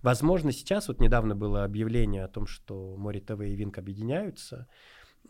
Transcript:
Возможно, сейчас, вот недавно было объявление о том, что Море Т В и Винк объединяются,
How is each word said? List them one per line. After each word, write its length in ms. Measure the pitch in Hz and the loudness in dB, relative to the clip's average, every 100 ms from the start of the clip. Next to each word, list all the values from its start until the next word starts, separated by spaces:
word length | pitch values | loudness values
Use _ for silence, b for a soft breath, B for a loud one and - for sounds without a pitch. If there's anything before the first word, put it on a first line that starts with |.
Возможно, 500 | 123 123 156 180 147 | 2 4 4 2 0
сейчас, 360 | 123 - 202 202 | -2 -2 -2 -2
вот 120 | 123 | 6
недавно 360 | 117 120 107 101 | 6 8 2 0
было 280 | 104 101 | 0 0
объявление 600 | 101 104 110 117 110 98 95 | 0 -2 0 2 2 2 -4
о 20 | |
том, 200 | 110 104 | -6 -6
что 480 | - - 98 95 95 | -8 -12 -12 -10 -8
Море 220 | 104 101 | -8 -8
Т 140 | - 104 | -8 -6
В 80 | |
и 100 | 101 101 | -4 -4
Винк 220 | 104 101 | -6 -8
объединяются, 920 | 95 98 113 160 202 - - 123 120 B B B B _ | -10 -6 -4 -4 -6 -10 -14 -16 -16 B B B B _